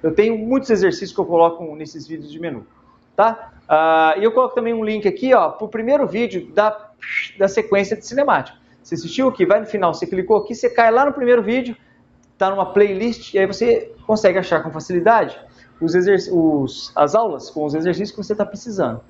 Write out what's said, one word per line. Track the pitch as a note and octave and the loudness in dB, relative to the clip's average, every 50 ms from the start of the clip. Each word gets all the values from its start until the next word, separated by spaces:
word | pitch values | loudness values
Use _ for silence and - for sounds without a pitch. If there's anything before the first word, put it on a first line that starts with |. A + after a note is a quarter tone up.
Eu | - D#3+ D#3+ | -2 0 2
tenho | F#3 G#3 A3+ A#3 G#3+ | 2 2 2 0 -2
muitos | A3 A3+ C4 C4+ C4+ B3+ | -2 0 -2 -2 2 2
exercícios | A3+ F#3+ F#3+ F3+ - - G3+ F3+ | 2 2 4 0 0 -2 -10 -8
que | - - | -4 -4
eu | F3+ | -2
coloco | E3 F3 E3 E3 E3+ E3+ E3 F3 D#3 D3 | 0 4 4 4 4 2 -4 -12 -12 -12
nesses | D3+ D#3 - - D#3 C3 | -12 -14 -14 -14 -18 -14
vídeos | B2 D#3+ D3+ D3 D3 | -14 -14 -14 -14 -16
de | D3 D#3+ | -14 -12
menu, | E3+ E3+ C3+ A2 F#2+ _ _ _ _ _ _ _ _ _ _ | -10 -10 -10 -12 -16 _ _ _ _ _ _ _ _ _ _
tá? | - G#3 A3+ G#3+ - - - _ - _ - | 2 2 2 0 -4 -14 -20 _ -20 _ 2
Ah, | D#3+ D#3 D#3+ D#3+ D#3+ D#3+ D#3+ D#3+ D#3 | 2 4 4 4 4 4 4 2 2
e | G3 G3+ | 2 0
eu | A3+ | 2
coloco | A3 B3+ B3+ B3+ B3+ | 2 2 0 2 -2
também | B3 A3+ A#3 | -4 -2 -2
um | A#3 A3 | -4 -2
link | A3 G#3+ G#3+ G#3+ G#3 | -2 -4 -4 -2 -2
aqui, | G3 - - B3 C4 B3+ | -2 -2 0 2 4 4
ó, | A3 E3+ D3+ | 4 4 2
pro | - - A3 G#3+ | -2 -6 -10 -6
primeiro | - A3 A3 A#3 C#4+ C#4+ C4+ | -6 -6 0 0 2 2 2
vídeo | E3 D#3+ A3 A#3+ G#3 F#3 F3+ - - D#3 | -2 -2 -4 -4 -2 -4 -8 -10 -2 -2
da, | G3+ G#3 G#3+ G#3+ - - - _ _ - - - - - - - | 0 0 0 -2 -6 -16 -20 _ _ -16 -10 -8 -8 -8 -8 -4
da | G3 G3 G3 | -2 -2 0
sequência | G3 A3+ G#3+ - G3+ G3 G3 G3 A3 | 0 -2 -2 0 0 0 0 -2 -6
de | G#3+ - | -8 -8
cinemática. | - A#3+ C4+ C#4+ C#4+ G3+ C#3+ B2+ - - _ _ _ _ _ | -6 -4 -2 0 2 0 0 0 -6 -16 _ _ _ _ _
Você | _ - E3 | _ -10 -10
assistiu | - - E3 - - C4 C4 | -8 -8 -8 -4 0 0 0
aqui, | B3+ - F#3 | 2 2 2
vai | F3 G3+ G#3 | 4 4 2
no | G#3+ | 2
final, | - - G3+ F#3 E3+ | -4 -4 -2 0 -2
você | D#3+ - F3+ | -2 -2 -6
clicou | E3+ F#3+ F#3 F3+ - G#3+ G#3 | -6 -4 -6 0 2 0 0
aqui, | G#3+ - A#3 | 0 -4 -8
você | - - A#3+ | -4 -4 -2
cai | A#3+ - A#3 A3+ | 2 4 4 4
lá | A3+ B3 C#4 | 4 4 2
no | C#4+ | 2
primeiro | C#4 D4 B3+ A#3+ B3 A#3+ | 0 -2 2 2 4 4
vídeo, | G3+ G3+ A#3 C4 B3 B3 A3 _ _ _ _ _ _ _ _ _ _ _ _ _ | 2 0 -2 -2 -2 -6 -10 _ _ _ _ _ _ _ _ _ _ _ _ _
tá | F#3+ F#3+ | -2 -2
numa | G3 G3 F3+ F3+ | 0 -2 -4 0
playlist, | - G3+ G#3 G3+ F#3+ F#3+ A3 A#3+ A3+ - - - - | 4 4 4 4 2 -2 -2 -4 -4 -6 -14 -4 0
e | G3 | 0
aí | F#3+ | 0
você | F#3+ G3 - A3+ A#3+ A#3 - - - - - - | 0 0 0 2 2 2 0 0 -8 -18 -12 -2
consegue | - G#3+ G#3+ A3 F#3+ F3 F#3+ | -2 0 4 4 2 2 2
achar | F#3 - F3 D#3 | 0 0 0 0
com | D#3+ E3 | 0 -4
facilidade | D3 D#3 - - F#3 F3 E3 A3 A#3 A3 E3+ B2+ - - - - - - - _ _ _ | -10 -12 -8 -4 -4 2 4 4 4 4 2 -2 -6 -16 -20 -20 -20 -20 -20 _ _ _
os | E3 D#3+ E3+ | -4 0 2
exerc-, | F#3 F3+ G3 G3 F#3 - - | 2 4 4 2 2 2 0
os, | F3+ E3+ D#3+ D#3+ D3+ C#3+ C3+ B2+ - - - - - | 0 2 2 2 2 2 -2 -4 -6 -12 -16 -6 0
as | - D3 D3+ E3+ | 2 2 4 4
aulas | G#3+ A#3 G#3 D#3 B2+ - - | 0 0 0 -6 -8 -12 -12
com | - D#3 D3+ | -8 -6 -6
os | D3 C#3+ | -4 -4
exercícios | D#3+ D#3+ F3+ F3 E3+ G3+ G3+ | -2 -2 -2 -2 -2 -6 -8
que | - | -8
você | G#3+ G3 - G#3 | -12 -6 -6 -4
tá | G#3 G3+ | -4 -4
precisando. | G#3 - - - A#3+ G#3 F#3+ D#3 A#2+ A2 A2 - | -6 -6 -16 -14 -10 -4 -4 -4 -4 -4 -8 -14